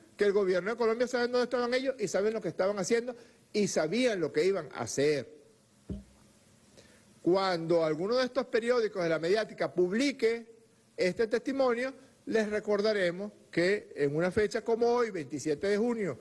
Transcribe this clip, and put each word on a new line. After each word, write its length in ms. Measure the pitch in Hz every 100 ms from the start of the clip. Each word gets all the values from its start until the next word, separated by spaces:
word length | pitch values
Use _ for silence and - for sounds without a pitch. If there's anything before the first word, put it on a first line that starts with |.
| - -
que 80 |
el 80 | 208
gobierno 380 | 196 190 180 185
de 60 | 226
Colombia 300 | 226 226 240
sabe 180 | 247
dónde 180 | 240 247
estaban 320 | 247 247 240
ellos 200 | 254 262 262
y 100 | 196
saben 240 | 190 208
lo 80 | 220
que 80 | 190
estaban 300 | - 190 208
haciendo 360 | 180 233 240 240 - - _
y 160 | 214 202
sabían 520 | 196 156 214 254 196
lo 120 | 147
que 120 | 151 180
iban 220 | 190 151
a 80 | -
hacer. 460 | 117 - 147 143 - - - _ _ _ - - - - - - _ _ _ - - - - -
Cuando 640 | 165 185 190 170 165 170
alguno 320 | 160 151 190 247
de 80 |
estos 220 | 254 262 247
periódicos 560 | 233 233 247 214 196
de 60 | 170
la 80 | 160
mediática 520 | 165 214 202 - 170
publique 720 | - 180 214 285 240 226 233 226 - - _ _ -
este 300 | 180 180 220
testimonio, 640 | 226 277 269 262 233 262 269 - -
les 240 | - 220 208
recordaremos 840 | 208 208 208 214 208 180 175 208 - -
que 420 | - 175 208 -
en 220 | - 143 147
una 140 | 180
fecha 320 | 180 208 226
como 240 | 220 226 240
hoy, 240 | 240 233
veintisiete 560 | 185 135 151 156 147 196
de 100 | 202
junio 420 | 240 226 185 120